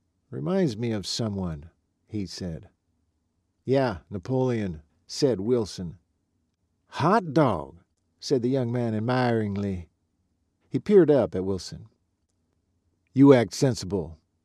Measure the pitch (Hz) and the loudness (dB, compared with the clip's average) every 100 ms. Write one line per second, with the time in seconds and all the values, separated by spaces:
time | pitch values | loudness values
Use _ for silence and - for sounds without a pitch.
0 | _ _ _ 127 151 190 170 104 120 107 | _ _ _ -10 -4 -2 -2 -2 -6 -6
1 | 92 - 113 101 90 76 78 _ _ _ | -6 -6 -4 -4 -6 -8 -14 _ _ _
2 | _ 107 92 - 92 80 - _ _ _ | _ -10 -10 -10 -10 -10 -16 _ _ _
3 | _ _ _ _ _ _ - 135 131 95 | _ _ _ _ _ _ -2 0 0 -4
4 | - 101 104 127 131 117 101 78 - _ | -10 -12 -4 -2 0 -2 -4 -8 -14 _
5 | _ - 143 101 104 123 101 - 87 - | _ -2 0 0 0 -2 -2 -8 -12 -14
6 | _ _ _ _ _ _ _ _ _ - | _ _ _ _ _ _ _ _ _ -2
7 | 156 220 175 151 139 85 69 82 _ _ | 2 2 2 2 2 2 -6 -16 _ _
8 | _ _ - 135 120 135 120 123 117 110 | _ _ -2 0 0 -2 -2 -2 -2 -4
9 | 113 127 123 113 107 98 101 92 85 _ | -2 0 2 0 -2 -4 -6 -6 -10 _
10 | _ _ _ _ _ _ _ 135 - 208 | _ _ _ _ _ _ _ -8 4 6
11 | 156 143 95 95 95 92 - - 110 _ | 6 4 2 -2 -4 -6 -8 -16 -20 _
12 | _ _ _ _ _ _ _ _ _ _ | _ _ _ _ _ _ _ _ _ _
13 | _ 127 139 131 101 - 139 107 92 95 | _ 6 8 8 6 0 -2 -2 -4 -6
14 | 80 78 _ _ | -6 -14 _ _